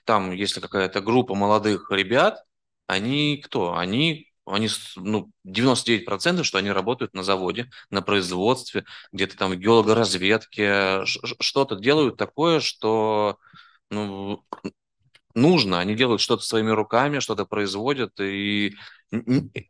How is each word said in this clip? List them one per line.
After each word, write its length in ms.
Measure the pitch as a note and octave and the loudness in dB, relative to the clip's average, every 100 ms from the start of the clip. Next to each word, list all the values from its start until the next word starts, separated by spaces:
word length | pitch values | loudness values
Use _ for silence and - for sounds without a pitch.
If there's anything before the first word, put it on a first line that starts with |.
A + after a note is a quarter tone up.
| - | 0
там, 260 | G#2+ F#2+ | 2 2
если 280 | F2+ G2+ F#2+ | -2 -4 -4
какая-то 400 | - G2+ F#2 G2+ | -4 -2 0 -2
группа 340 | G2+ B2 - G2 | 2 2 2 0
молодых 560 | G2+ G#2+ G#2+ G2 - | 2 2 2 -2 0
ребят, 480 | G2 G2 B2 G3 - _ _ _ _ - | 0 2 4 2 0 _ _ _ _ -4
они 540 | F#2+ A2+ C#3+ D3 C#3+ | -2 0 0 0 -2
кто? 320 | - B2 F2 E2+ | -4 -2 -2 -2
Они, 540 | F2+ A#2 E3 D3+ - _ - | -2 0 0 -2 -12 _ -6
они 220 | G2+ A2 | -2 -2
с-, 280 | - - F#2 | -4 -10 -10
ну, 360 | F#2+ G#2+ - _ | -4 -4 -4 _
девяносто 440 | F#2+ F#2+ C3 A#2+ - | -8 2 2 2 2
девять 180 | A2 F#2+ | 0 0
процентов, 400 | G2+ E3+ F3+ - | -2 0 0 0
что 120 | G2 | -2
они 140 | G2+ | 0
работают 420 | G2 F#2+ B2+ A2+ | -2 -2 -4 -6
на 100 | G2 | -6
заводе, 460 | F#2+ F#2+ F#2 G2 B2+ - - | -2 0 -2 -4 -10 -16 -6
на 120 | G2 | -4
производстве, 840 | F2+ G2+ F2+ F2+ G#2+ C3 - G2+ - - - | 0 0 0 0 2 0 -2 -8 -8 -18 -16
где-то 260 | F#2+ F#2+ - | -6 -6 -2
там 140 | F#2+ | -4
в 40 | F2+ | 0
геологоразведке, 1500 | G2+ A#2 G#2+ A2 G#2 F#2+ F#2+ A2 - - G#2 G2 F#2+ F#2+ F#2+ | 4 6 6 4 2 0 2 0 -2 -2 0 2 2 0 -2
ш-, 220 | - G2 | -6 -8
ш-, 80 | - | -6
что-то 360 | - C3 C#3 G2+ | -2 0 0 0
делают 420 | A2+ D3+ C3+ - | 2 4 2 0
такое, 420 | G#2 - E3 D#3+ | -6 -2 0 2
что, 800 | - - A2 A2 G#2+ G#2+ G#2 - _ - - _ _ | -2 -4 -2 0 2 0 0 -4 _ -20 -20 _ _
ну, 540 | G#2 G#2 G2 G2 - _ - G3+ - _ _ _ _ _ A#2 | -6 -6 -6 -8 -10 _ -12 -12 -14 _ _ _ _ _ 2
нужно. 440 | D3 F3 G2+ F2+ | 6 6 2 0
Они 160 | F#2 G#2+ | 0 0
делают 260 | B2+ G#2 | 2 2
что-то 220 | - A2+ | 2 0
своими 280 | - A2+ A2 | 0 0 2
руками, 480 | A2 G#2 A#2 C#3+ C#3+ | 0 2 2 2 -2
что-то 260 | A2+ G#2 G2 | -4 -4 -4
производят, 720 | G#2 G2+ G2+ A#2+ C#3 G#2+ - | -4 -4 -2 -4 -4 -6 -4
и, 560 | G2 G2 G#2 G#2 G2+ G2+ - - _ | -6 -4 -2 -2 -4 -6 -20 -20 _
н-, 120 | A2+ A#2+ | -8 0
н-, 240 | C3 - - | -2 -2 -12